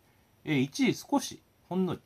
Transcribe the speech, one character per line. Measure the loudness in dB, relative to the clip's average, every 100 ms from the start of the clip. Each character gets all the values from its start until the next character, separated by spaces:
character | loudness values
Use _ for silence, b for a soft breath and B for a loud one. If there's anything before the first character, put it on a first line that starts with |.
| b b b _
え | -2
ー、 | 0
一 | 0 2 0
位、 |
少 | 0 0 -2
し、 | -2 -12 _ _ _
ほ | -2
ん | 0
の |
り、 | -2